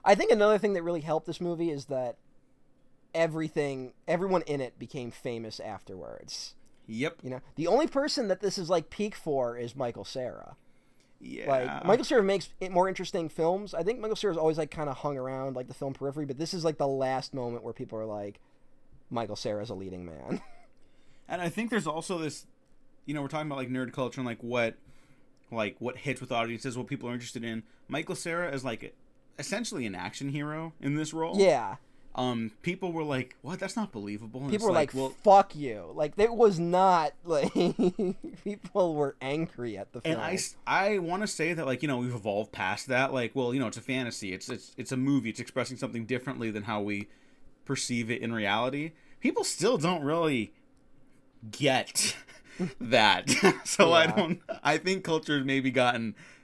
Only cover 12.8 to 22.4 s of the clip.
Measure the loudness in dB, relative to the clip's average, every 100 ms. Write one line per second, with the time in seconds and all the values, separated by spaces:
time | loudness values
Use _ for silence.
12.8 | 2 0 -4 -4 -4 0 0 0 -4 -4
13.8 | -2 -2 -4 -2 0 2 2 2 -2 -4
14.8 | -6 -4 -4 -4 -4 -4 -4 -6 -8 -6
15.8 | -6 -4 -4 -4 -6 -4 -4 0 0 2
16.8 | 0 2 0 0 -4 -6 -4 -6 -8 -10
17.8 | -8 -6 -6 -6 -8 -12 -20 _ -20 -20
18.8 | -20 -20 -8 -6 -4 -4 -4 -4 -4 -8
19.8 | -8 -10 -12 -10 -8 -8 -8 -18 -20 -20
20.8 | -20 -20 -20 -18 -8 -4 -2 -2 0 0
21.8 | 0 -4 -4 -2 -4 -6